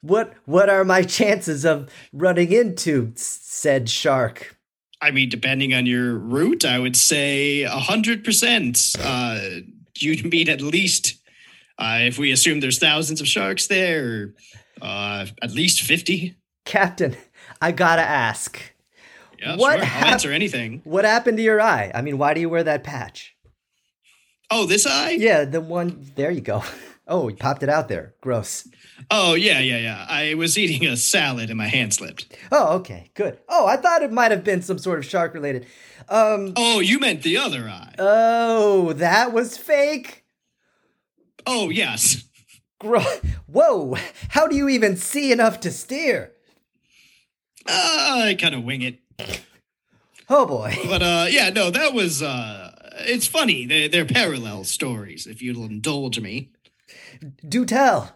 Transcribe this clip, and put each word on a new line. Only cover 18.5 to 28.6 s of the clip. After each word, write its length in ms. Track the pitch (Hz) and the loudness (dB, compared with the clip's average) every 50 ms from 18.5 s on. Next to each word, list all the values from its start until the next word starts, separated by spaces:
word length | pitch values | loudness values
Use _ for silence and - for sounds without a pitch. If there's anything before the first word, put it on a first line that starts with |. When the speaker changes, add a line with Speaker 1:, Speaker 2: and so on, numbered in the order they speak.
| - - - - _ _ _ _ _ _ - - - - - _ _ - | -12 -14 -18 -18 _ _ _ _ _ _ -20 -20 -20 -20 -20 _ _ -12
Speaker 2:
Yeah, 200 | - 151 160 175 | -8 -6 0 2
Speaker 1:
What 160 | 240 277 302 | 4 4 4
Speaker 2:
sure. 40 | - | 2
I'll 40 | - | 2
Speaker 1:
hap-, 260 | 127 - - - - 247 | -2 0 2 4 4 4
Speaker 2:
answer 180 | 247 - - | 4 2 -2
anything. 480 | 143 160 196 185 - 123 117 110 113 143 - | 0 0 -2 -2 -2 -4 -6 -6 -10 -12 -10
Speaker 1:
what 180 | 156 156 190 202 | -2 0 2 4
happened 320 | 214 220 233 - 247 226 214 | 4 4 4 4 2 0 2
to 60 | 226 | 2
your 160 | 220 220 214 | 4 4 4
eye? 300 | 214 226 175 120 104 95 - | 4 4 4 2 0 -2 -4
I 80 | 113 | -6
mean, 160 | 123 151 143 131 | -4 -4 -2 0
why 160 | 143 143 151 | 2 2 2
do 60 | 160 | 2
you 80 | 165 165 | 0 0
wear 140 | 165 170 170 | 0 0 0
that 220 | 160 147 139 - | 0 -2 -2 -4
patch? 500 | 139 147 127 107 - - - - - _ _ _ _ _ _ _ _ _ _ _ _ _ _ _ _ _ _ _ _ _ _ _ _ | -8 -10 -10 -10 -12 -14 -18 -20 -20 _ _ _ _ _ _ _ _ _ _ _ _ _ _ _ _ _ _ _ _ _ _ _ _
Speaker 2:
Oh, 160 | 220 226 208 | 0 0 2
this 200 | 165 185 208 - | 2 2 2 2
eye? 260 | 277 269 277 302 320 | 2 0 0 0 0
Speaker 1:
Yeah, 320 | 349 339 208 226 196 156 147 | 0 2 4 4 4 4 4
the 160 | 135 143 165 | 2 -2 -6
one. 460 | 160 160 165 175 175 175 180 - 143 139 - | -4 -4 -4 -4 -4 -4 -6 -8 -16 -16 -6
There 160 | - 139 151 | -4 -2 -2
you 80 | 180 151 | -2 -4
go. 220 | 107 - 101 107 - - | -4 -4 -4 -4 -4 -6
<laughs> 40 | - - - - - _ _ - | -14 -16 -20 -20 -20 _ _ -4
Oh, 160 | 170 180 151 117 | -2 -2 -2 -2
he 80 | 104 | -6
popped 280 | - - 123 139 135 147 | -4 -2 -2 -2 0 0
it 60 | 139 | 2
out 180 | 147 156 151 131 | 2 2 0 -2
there. 260 | 107 85 78 - _ _ | -6 -8 -8 -12 _ _
Gross. 460 | - 131 123 113 101 - - - | -6 -4 -2 -2 -2 -6 -10 -10